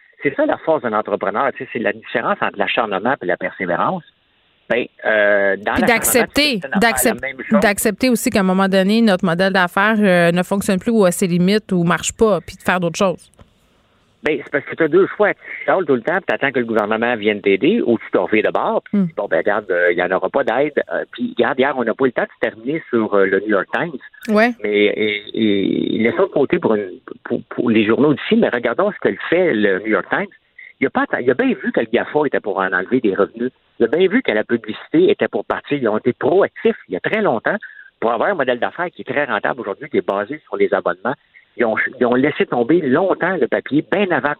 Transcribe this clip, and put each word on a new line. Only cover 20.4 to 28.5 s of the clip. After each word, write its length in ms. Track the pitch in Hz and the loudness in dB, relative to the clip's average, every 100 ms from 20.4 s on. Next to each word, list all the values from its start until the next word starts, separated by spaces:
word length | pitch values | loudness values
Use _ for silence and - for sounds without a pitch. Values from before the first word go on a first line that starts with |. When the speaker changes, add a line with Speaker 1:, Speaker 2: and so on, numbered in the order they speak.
Speaker 1:
d'aide. » 300 | 131 117 147 - - | 0 0 0 -2 -4
Euh, 120 | 85 - | -4 -8
puis, 220 | - 123 - | -8 -6 -2
regarde, 200 | 117 143 | 0 0
hier, 140 | 135 135 | 0 0
on 80 | |
n'a 100 | 113 | -2
pas 100 | - | 0
eu 40 | 131 | -2
le 40 | |
temps 100 | 175 | 0
de 40 | 196 | -6
se 220 | - 117 | -4 -6
terminer 320 | 98 117 160 - | -4 -6 -6 -2
sur, 240 | 117 107 | -2 2
euh, 100 | 101 | 2
le 160 | 95 95 | 4 2
New 80 | 107 | 2
York 200 | 101 90 | 0 0
Times. 240 | - 175 - - - - 208 | -4 -4 -8 -16 -12 -2 2
Speaker 2:
Ouais. 140 | 233 233 | 2 0
Speaker 1:
Mais, 80 | 208 208 104 | 0 2 2
et, 360 | - 107 104 107 | 2 -2 -4 -6
et, 640 | - 110 101 92 - - - | 0 2 2 2 0 0 0
laissons 220 | 113 113 | 0 2
de 80 | 190 | 0
côté 260 | 156 143 180 | 0 0 0
pour 160 | 143 | 0
une, 160 | 107 95 90 - - | 0 -2 -10 -18 -16
pour, 180 | - 117 | -6 -6
pour 260 | - - 120 | -6 -4 0
les 160 | 110 104 | 2 2
journaux 260 | 113 147 | 4 2
d'ici, 240 | 131 - 233 | 2 2 2
mais 140 | 143 | 2